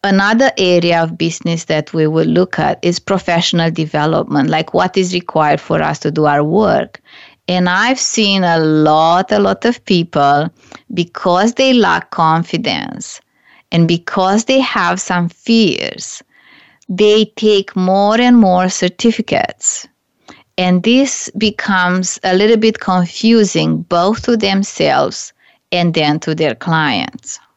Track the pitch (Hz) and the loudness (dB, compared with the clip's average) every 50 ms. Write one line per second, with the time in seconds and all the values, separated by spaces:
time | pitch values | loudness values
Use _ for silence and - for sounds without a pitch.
0 | - 202 196 190 196 208 220 226 277 262 - - 190 180 180 175 170 175 170 165 | 0 2 2 2 2 2 2 2 2 0 2 0 0 2 2 2 2 2 2 2
1 | 165 160 170 170 165 170 165 - - 170 165 165 - - 165 151 151 - - 160 | 0 -2 -4 -4 -4 -4 -4 -4 -4 -4 -4 -4 -4 -2 -4 -4 -4 -4 -2 0
2 | 156 156 156 160 160 160 160 170 185 - - - 156 143 - - - 175 175 - | 0 2 2 0 0 2 2 0 0 0 -2 -2 -2 -2 -2 -2 -2 -2 -2 -2
3 | _ - 196 185 - - 175 170 175 - - 170 165 165 165 165 156 151 - 147 | _ -2 -4 -2 0 0 -2 0 0 0 0 0 0 0 0 -2 -6 -2 -2 -2
4 | 147 156 160 160 156 - 147 147 135 - 156 156 160 - - 180 180 180 - 196 | 0 0 0 0 -2 -2 -2 -2 0 0 0 -2 -2 -2 0 0 0 0 0 -2
5 | 185 180 180 180 175 - - 160 151 151 151 151 - - 165 - 160 151 151 - | -2 0 -2 -6 -6 -2 0 0 2 2 0 -2 -2 -2 -2 -2 0 -2 -4 -4
6 | - 147 147 156 151 147 147 147 147 151 165 202 220 190 - - - - - - | -4 -4 -2 0 0 2 2 2 0 0 0 0 2 2 0 0 -2 -4 -10 -20
7 | _ _ - - - - _ _ _ - 180 180 180 180 180 190 214 247 269 262 | _ _ -20 -20 -20 -20 _ _ _ -4 -2 0 0 0 0 0 0 0 -2 -2
8 | - - - 233 214 202 196 190 185 175 165 165 160 156 156 156 151 151 156 156 | -4 -4 -2 0 0 0 0 0 2 2 2 2 2 2 2 2 4 4 4 4
9 | 160 165 170 180 190 - 208 208 202 196 196 - - 233 240 - _ - 196 175 | 4 4 2 0 0 0 0 0 2 0 -2 0 -2 -2 -2 -2 _ 0 0 0
10 | 165 170 - 151 143 143 143 143 156 170 _ _ _ _ - - _ _ - 175 | 0 -2 0 0 2 2 2 2 0 -4 _ _ _ _ -20 -20 _ _ -6 -6
11 | 170 170 _ - - 185 175 180 202 233 240 - 269 262 254 240 208 175 165 170 | -6 -6 _ -4 -2 0 2 2 2 0 0 0 2 2 4 2 2 2 0 -2
12 | - _ - - 165 160 160 165 170 - - 165 - 151 87 73 50 50 50 - | -4 _ -2 0 2 2 2 0 0 -2 -6 -4 -4 -4 -4 -6 -6 -10 -12 -14
13 | - - - - _ _ _ _ _ _ _ _ _ _ - 170 170 160 175 170 | -14 -16 -16 -20 _ _ _ _ _ _ _ _ _ _ 0 0 2 2 0 -2
14 | _ - - 196 185 190 196 220 226 - 269 269 262 - - 214 180 180 180 190 | _ -4 -2 0 0 2 2 0 0 2 0 0 0 0 -2 -2 -2 -2 -2 -4
15 | - - 185 180 175 170 - _ _ - 226 226 220 170 - - - - - - | -4 -2 -2 -2 -2 -2 -6 _ _ 0 2 2 2 2 0 -2 -6 -8 -8 -12
16 | - - - - _ _ _ _ _ _ - - _ _ _ _ _ - 185 180 | -14 -16 -16 -18 _ _ _ _ _ _ -20 -20 _ _ _ _ _ -10 -2 2
17 | 214 208 208 214 220 214 _ - 220 214 208 196 196 - - 190 185 185 190 196 | 4 4 4 4 2 0 _ -2 0 2 2 2 0 -2 -4 -2 0 0 2 2
18 | 202 208 214 226 247 247 247 233 214 185 180 180 185 185 - - 190 180 180 - | 2 2 2 2 4 4 6 6 6 4 4 2 2 0 -2 -2 -4 -4 -4 0
19 | - 233 220 - 214 - - - - - - _ - - - - - _ _ _ | 0 0 0 0 -4 -4 -2 -2 -2 -4 -8 _ -6 -6 -6 -6 -12 _ _ _
20 | _ _ _ _ _ - - _ _ _ _ - 185 180 180 180 175 226 240 262 | _ _ _ _ _ -20 -20 _ _ _ _ -2 0 0 0 2 2 2 2 2
21 | 277 262 - - - - - 196 220 208 208 - - - 196 185 180 180 180 185 | 2 0 -2 -8 -10 -12 -6 -4 -4 -4 -4 -4 -4 -2 0 0 0 0 0 -2
22 | 180 - - - - 185 185 185 208 214 233 214 220 220 220 - - - 185 185 | -4 -6 -8 -6 -2 0 0 2 2 2 2 2 2 0 -2 -2 -4 -2 0 0
23 | 175 170 - - - 226 233 226 208 190 - 165 156 160 160 160 170 _ 175 170 | 0 -2 -4 -2 2 2 4 4 4 2 0 -2 -2 -2 -2 -4 -4 _ -2 0
24 | 175 196 226 226 - - 240 220 202 196 196 196 202 - - - 160 151 135 135 | 0 0 -2 -2 -2 -2 -2 0 0 0 0 -2 -2 -4 -4 -2 0 0 2 0
25 | 143 185 - - - - _ _ _ _ _ _ _ _ - 175 175 170 160 165 | 0 -2 -4 -10 -14 -16 _ _ _ _ _ _ _ _ -2 0 0 0 0 0
26 | 151 147 147 160 - - 160 160 160 143 113 - - 175 165 160 156 143 117 92 | 0 0 0 -2 -2 -6 -2 -2 -2 -2 -2 -4 -4 -2 0 0 0 0 -2 -2
27 | 62 - _ - _ - - - _ _ _ | -4 -6 _ -14 _ -16 -18 -18 _ _ _